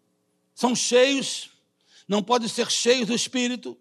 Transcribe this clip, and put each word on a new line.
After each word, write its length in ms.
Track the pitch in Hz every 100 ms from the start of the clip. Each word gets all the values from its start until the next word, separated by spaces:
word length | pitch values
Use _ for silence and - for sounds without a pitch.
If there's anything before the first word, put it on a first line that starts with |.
| _ _ _ _ _
são 200 | - 240
cheios, 760 | 240 - 240 262 277 190 - - _ _ _ _ _ -
não 140 | 202
podem 260 | 196 247 226
ser 220 | - 226
cheios 360 | - 233 254 214
do 80 |
Espírito, 640 | 233 - 254 247 247 127 117